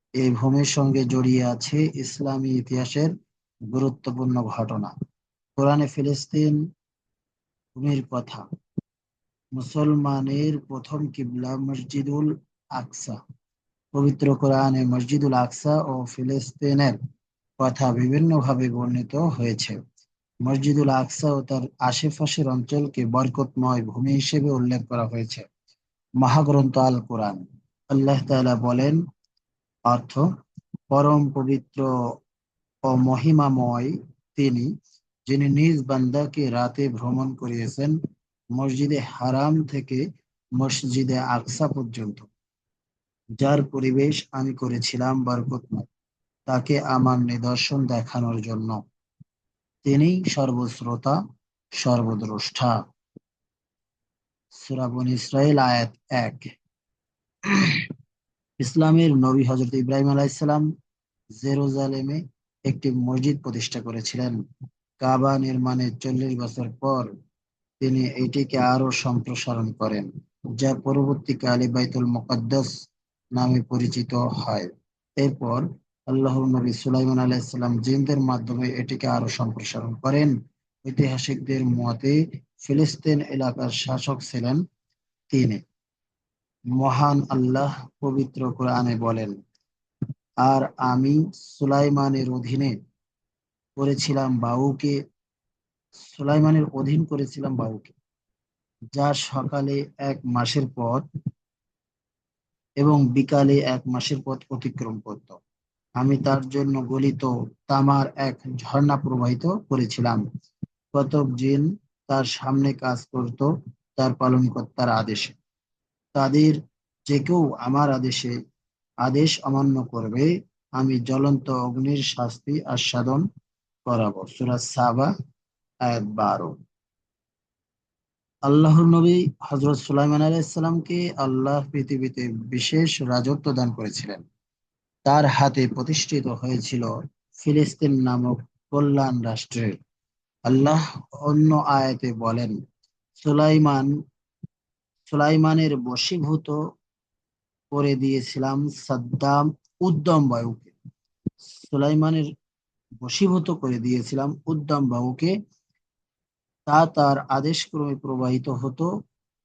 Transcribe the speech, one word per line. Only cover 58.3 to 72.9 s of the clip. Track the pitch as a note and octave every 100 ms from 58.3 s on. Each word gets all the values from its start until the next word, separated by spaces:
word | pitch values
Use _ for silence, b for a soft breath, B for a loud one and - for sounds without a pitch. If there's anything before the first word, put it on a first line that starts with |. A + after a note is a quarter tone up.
| _ _ _
ইসলামের | C3 E3 D#3 D#3+ E3
নবী | C#3 C3 C3+
হযরত | B2+ B2+ B2
ইব্রাহিম | C3+ B2+ C#3 C#3
আলাইহিস | C#3 C#3 -
সালাম | D3+ D3+ D3+ D#3 _ _ _ _ _ A2
জেরুজালেমে | C3 C#3 C#3 C3+ C3+ C3+ C3+ D#3 F3 _ _ _
একটি | C3+ - C3+
মসজিদ | B2+ B2 C3 C3+ C#3
প্রতিষ্ঠা | C3 A2+ A2+ B2
করেছিলেন। | A2 A2+ A2 B2 B2 A2 G2 _ B2+ _ _ _
কাবা | C3 C3 C3+ C3+
নির্মাণের | C3 B2+ B2+ B2+ B2 A2+
চল্লিশ | C3+ B2+ C3 B2
বছর | A#2+ - A#2
পর | - C3+ C3+ G#2+ G2+ - _ _ _ _ _
তিনি | C3 C3 B2+
এটিকে | B2+ B2+ C#3 C3+ C3
আরো | B2 B2+ C3
সম্প্রসারণ | B2 C3+ A#2+ A2+ A#2+ - A#2 A2
করেন, | - G#2+ G#2 F#2+ - - _ B2+
যা | A#2 C3+
পরবর্তীকালে | C3+ C3+ C#3 C#3 C#3+ - B2+ B2 B2 B2
বাইতুল | B2 B2 B2+ A#2+
মুকাদ্দাস | A#2+ - B2 A#2 C3+ B2 - -